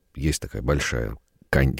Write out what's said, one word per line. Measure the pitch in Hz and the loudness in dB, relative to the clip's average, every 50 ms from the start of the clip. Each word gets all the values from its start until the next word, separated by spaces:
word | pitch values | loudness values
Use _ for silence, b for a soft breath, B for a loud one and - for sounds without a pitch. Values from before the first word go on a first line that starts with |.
| _ _ _ | _ _ _
есть | - 69 78 71 - | -2 0 0 0 -2
такая | - - - 53 | -4 -8 -8 -4
большая | 57 64 73 71 - - - 58 58 52 53 - _ _ _ _ - _ | 0 0 2 2 0 -2 -2 -2 -4 -4 -6 -10 _ _ _ _ -6 _
кан-, | - 67 67 67 - | 2 4 4 4 2